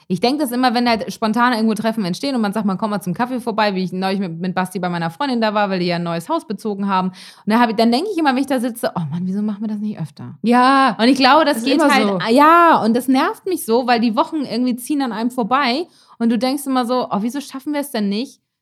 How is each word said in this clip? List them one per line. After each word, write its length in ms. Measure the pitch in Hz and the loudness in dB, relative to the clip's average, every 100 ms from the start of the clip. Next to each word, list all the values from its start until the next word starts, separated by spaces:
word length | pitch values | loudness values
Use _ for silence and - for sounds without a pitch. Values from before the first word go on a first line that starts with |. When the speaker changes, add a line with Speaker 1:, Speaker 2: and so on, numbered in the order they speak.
| - | -6
Speaker 1:
Ich 100 | 185 | -2
denke 240 | 240 285 | 0 0
das 80 | 277 | -2
immer, 240 | 240 254 | 0 0
wenn 140 | 233 240 | 2 0
halt 240 | 226 - | 0 -2
spontan 400 | - 220 220 240 | -4 -2 2 2
irgendwo 220 | 220 220 | 2 2
Treffen 300 | 214 220 226 | 0 -2 -2
entstehen 300 | 185 185 277 | -4 -4 -4
und 60 | 254 | -2
man 120 | 208 | -2
sagt, 140 | 202 208 | -2 -2
man 100 | 185 | -2
kommt 140 | 220 | -2
mal 100 | 208 | -4
zum 140 | - | -4
Kaffee 240 | 170 247 254 | -4 -4 -4
vorbei, 380 | 240 214 208 190 | -4 -2 0 0
wie 80 | |
ich 80 | 185 | -4
neulich 260 | 180 190 196 | -2 -2 -2
mit, 220 | 190 165 | -4 -4
mit 120 | 185 | -6
Basti 280 | 185 180 196 | -4 -4 -4
bei 80 | 180 | -4
meiner 220 | 170 165 | -2 -4
Freundin 300 | - 285 240 | -4 -4 0
da 140 | 214 | 0
war, 160 | 208 208 | 0 0
weil 80 | 190 | 0
die 80 | 175 | 0
ja 80 | |
ein 80 | 170 | -2
neues 260 | 175 170 165 | -2 -4 -4
Haus 160 | 320 | -4
bezogen 440 | - 208 220 196 202 | -4 -8 -6 -4 -2
haben. 220 | 190 185 | 0 -2
Und 420 | 185 - - - | -6 -18 -12 0
da 80 | 226 | 2
hab 100 | 240 | 2
ich, 60 | 220 | 2
dann 160 | 226 | 2
denke 160 | 240 403 | 2 -2
ich 60 | 339 | -2
immer, 120 | 302 | 0
wenn 80 | 254 | 0
ich 80 | 277 | 0
da 100 | 269 | -2
sitze, 320 | 247 226 - 190 | -2 -4 -6 -4
„Oh 60 | 156 | -6
Mann, 100 | 170 185 | -4 -4
wieso 140 | 196 | -4
machen 200 | 208 202 | -4 -4
wir 80 | 214 | -6
das 100 | 214 | -6
nicht 220 | 214 208 | -6 -6
öfter?“ 340 | 160 - 123 - | -10 -12 -16 -6
Speaker 2:
Ja. 540 | 220 240 254 277 262 202 | 0 4 4 4 2 2
Speaker 1:
Und 60 | 233 | 2
ich 100 | 269 | 4
glaube, 280 | 262 294 | 6 6
das 140 | 302 285 | 4 0
Speaker 2:
Ist 80 | 240 | 0
Speaker 1:
geht 80 | 285 | 2
Speaker 2:
immer 120 | 294 | 4
Speaker 1:
halt, 200 | 277 202 | 4 2
Speaker 2:
so. 100 | 190 | 0
Speaker 1:
ah, 120 | 214 | 2
ja, 520 | 247 302 339 339 254 | 6 8 8 6 4
und 120 | 214 233 | 4 2
das 100 | 254 | 2
nervt 400 | 262 339 440 - | 2 2 -2 -4
mich 180 | 339 | -4
so, 220 | - 226 254 | 0 0 2
weil 140 | 240 | 2
die 160 | 233 220 | 2 0
Wochen 220 | 254 320 | -2 -2
irgendwie 320 | 254 226 254 | -4 -2 -2
ziehen 280 | 247 - 294 | -2 -4 -4
an 100 | 269 | -2
einem 180 | 208 240 | -4 -4
vorbei 560 | 254 202 262 269 254 349 _ _ - | -2 -2 0 0 -2 -6 _ _ -4
und 120 | 233 | 0
du 60 | 226 | 0
denkst 280 | 254 277 277 | 0 -2 -2
immer 180 | 262 | -2
so, 220 | 233 254 233 | 0 -2 -2
„Oh, 60 | 202 | -2
wieso 200 | 233 277 | -4 -6
schaffen 320 | - 269 302 | -10 -10 -6
wir 60 | 294 | -6
es 120 | 285 | -4
denn 160 | 226 202 | -4 -2
nicht, 320 | 202 269 - _ _ | -2 -6 -12 _ _